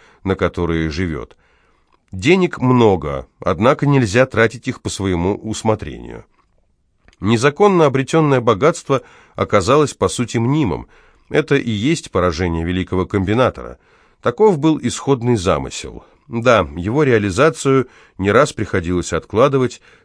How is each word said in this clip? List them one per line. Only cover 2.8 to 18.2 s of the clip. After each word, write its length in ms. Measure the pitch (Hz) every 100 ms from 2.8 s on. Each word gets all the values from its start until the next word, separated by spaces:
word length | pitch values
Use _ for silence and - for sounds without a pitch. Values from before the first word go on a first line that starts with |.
| 113 90 73 67 - _
однако 460 | - 85 120 151 143
нельзя 400 | 139 113 113 131
тратить 420 | 104 113 120 -
их 140 | -
по 80 | 95
своему 460 | - 95 87 90 101
усмотрению. 920 | 110 110 113 107 73 58 60 58 - _ _ _ _ _ _ _ _ -
Незаконно 640 | 98 113 139 139 208 180 147
обретённое 540 | 131 135 165 151 131
богатство 640 | 113 98 147 165 - 135 - - _ -
оказалось, 580 | 98 104 90 147 147
по 140 | - 95
сути, 300 | - 120 120
мнимым. 500 | 117 151 117 64 - _ _ _ -
Это 260 | 147 - 139
и 140 | 117
есть 420 | 104 127 165 -
поражение 540 | 95 90 78 90 82 85
великого 400 | 90 87 92 90
комбинатора. 720 | 101 95 110 117 - 60 62 _ _ _ _
Таков 360 | 117 120 214 156
был 220 | 156 151
исходный 540 | 120 - - 135 120 117
замысел. 680 | 92 76 67 - 62 58 - _ -
Да, 380 | 107 123 110 78 82
его 280 | 90 135
реализацию 840 | 139 113 101 90 156 156 139 135 123 - _
не 140 | -